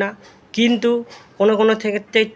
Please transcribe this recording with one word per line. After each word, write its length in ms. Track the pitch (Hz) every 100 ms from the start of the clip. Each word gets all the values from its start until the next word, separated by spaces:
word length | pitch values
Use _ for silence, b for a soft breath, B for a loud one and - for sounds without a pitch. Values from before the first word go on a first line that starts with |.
না। 60 | 196 214 B B _
কিন্তু 380 | 220 233 233 233 240 233 B B -
কোনো 140 | 208 214
কোনো 160 | 220 220
ক্ষেত্রে 440 | 214 202 - 226 220